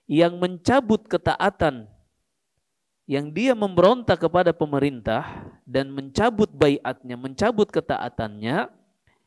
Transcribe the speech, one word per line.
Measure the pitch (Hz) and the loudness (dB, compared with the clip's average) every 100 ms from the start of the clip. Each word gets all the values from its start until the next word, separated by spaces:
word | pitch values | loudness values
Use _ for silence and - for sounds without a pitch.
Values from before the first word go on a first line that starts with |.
| - | -2
yang | 151 170 175 | 2 2 2
mencabut | 180 180 - 262 220 214 | -6 -2 2 2 2 -2
ketaatan, | - - - - 196 - 160 127 107 _ _ _ _ _ _ _ _ _ _ _ | 0 -2 -2 0 -2 0 -2 -2 -14 _ _ _ _ _ _ _ _ _ _ _
yang | - 139 147 | -6 -6 -4
dia | 151 262 | -2 0
memberontak | 233 202 180 185 254 226 175 | 2 2 4 4 4 0 0
kepada | 165 180 175 165 | 2 2 2 0
pemerintah | 151 143 143 127 110 113 - - - - - | -2 0 -2 -2 -4 -4 -4 -14 -18 -20 -6
dan | 127 135 | -4 -4
mencabut | 139 135 135 226 208 214 | -8 -6 0 0 2 0
baiatnya, | 143 151 143 127 127 123 123 | 4 2 2 -2 -8 -10 -10
mencabut | 135 131 208 214 202 | -10 -2 0 2 0
ketaatannya, | 170 - 135 120 - 110 104 110 165 254 _ _ _ _ _ | -2 -2 -4 -6 -8 -8 -6 -4 -2 -4 _ _ _ _ _